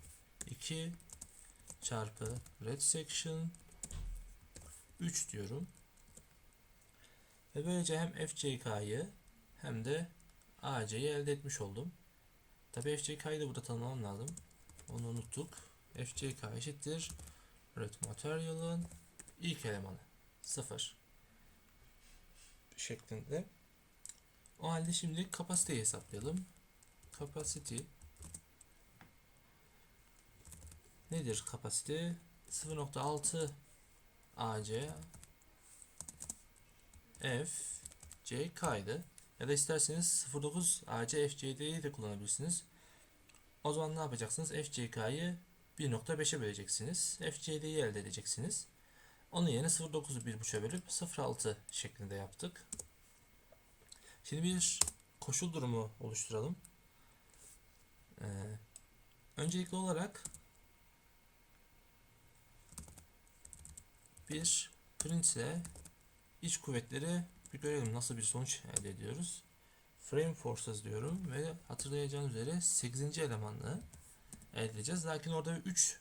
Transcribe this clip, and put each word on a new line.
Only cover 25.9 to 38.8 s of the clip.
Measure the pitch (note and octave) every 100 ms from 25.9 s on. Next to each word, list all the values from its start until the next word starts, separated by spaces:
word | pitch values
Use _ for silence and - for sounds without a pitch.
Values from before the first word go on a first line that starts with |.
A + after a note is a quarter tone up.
| G#2+ - G2+ C3 F3+ - - - - - - - -
Capacity | C#3+ D#3 D3+ - - A#2 - - - - D#2 - - - - - - - - - - - - - - - - - - - - - - - - - - - -
nedir | E3 B2+ G#2 -
kapasite? | B2 G#2+ - - D#3 E3+ E3+ - - -
Sıfır | - D#3 D#3
nokta | C#3+ C3
altı | C#3 D3+ D3 E3 D3+ - - - - - - - - -
A | A2+ A2
C | G#2 A2+ D3+ D#3 E3+ - - - - - - - - - - - - - - - - - - - - -
F | C3+ B2 - - - - - - - -
C | - B2 E3+
K'ydı. | - E3+ G#2+